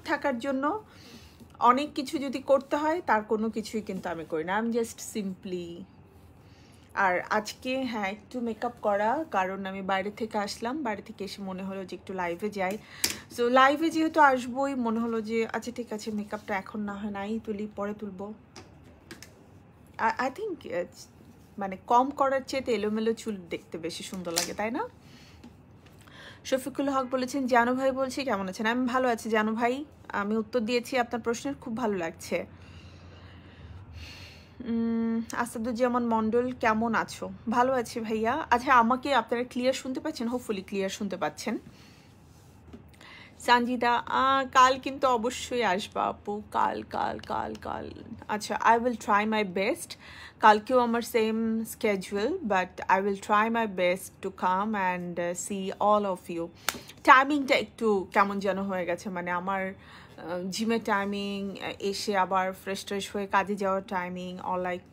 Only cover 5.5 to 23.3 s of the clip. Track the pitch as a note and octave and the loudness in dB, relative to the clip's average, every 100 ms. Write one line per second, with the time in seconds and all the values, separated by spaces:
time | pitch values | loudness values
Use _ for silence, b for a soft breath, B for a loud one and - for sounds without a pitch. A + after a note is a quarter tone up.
5.5 | F3+ E3+ F3 F#3+ - - - - - B | -6 -6 -12 -16 -20 -20 -20 -20 -20 B
6.5 | B B B B - F#3+ F3+ - G#3+ G#3+ | B B B B 2 4 2 2 -2 -2
7.5 | - B3+ C4 C4 A3+ G3 G#3 - B3+ A#3 | -6 -4 -2 -2 -2 -4 -4 -8 -6 -4
8.5 | A3 A#3+ A#3+ G#3 G3+ G#3+ C#4+ D#4+ G3+ F#3 | -4 -6 -2 0 2 2 0 0 0 0
9.5 | G3 F#3+ G3 F#3+ F#3+ G3+ G#3 A3 G#3+ G3+ | -2 -6 -6 -2 0 -2 -6 -4 -2 -4
10.5 | - A#3 D4+ B3 G3+ - G#3+ G3 - F#3+ | -4 -6 -4 -4 -6 -8 -10 -10 -8 -8
11.5 | F#3 F#3+ F#3+ F#3 F3+ - F#3+ F3 F3 G#3+ | -8 -8 -8 -8 -10 -8 -4 -2 -2 -4
12.5 | G3 F#3 G#3+ B B B B B - A#3+ | -2 -2 -4 B B B B B -2 4
13.5 | B3+ C4 D4 D#4+ D#4+ D#4+ D#4 C#4+ C4 B3 | 8 8 6 2 2 2 8 8 6 0
14.5 | B3 C#4 C4+ A3+ A3 A#3 A3+ G#3+ A3+ A3 | -2 -2 0 0 0 0 -2 -2 0 0
15.5 | A3+ A#3+ A#3+ A#3 G#3+ A3+ G#3+ G#3 G#3+ - | -4 -6 -8 -8 -8 -6 -6 -6 -8 -6
16.5 | G3 - G#3+ G3+ G3+ G#3+ G3 G3+ A3+ A3 | -6 -6 -8 -8 -6 -6 -6 -6 -6 -6
17.5 | G3+ G#3+ G#3 G3+ G#3+ G3+ F#3 G3+ A3 - | -8 -8 -6 -6 -6 -10 -10 -10 -12 -18
18.5 | - - - - - - - - - - | -20 -20 -20 -20 -20 -20 -20 -20 -20 -20
19.5 | - - - - - A3 - C4 C4+ G#4+ | -20 -20 -20 -18 -4 -2 0 -4 -4 -8
20.5 | D#4+ - F3 F3+ - - - - - - | -8 -8 -8 -8 -12 -20 -20 -20 -20 -18
21.5 | - G3 F#3+ - A#3+ C4 - C4+ C4+ C4 | -10 -8 -6 4 4 4 2 2 2 -2
22.5 | C4+ C4 G#3+ G#3+ A3 A3 A3+ A3+ | -4 0 0 0 0 0 -2 -4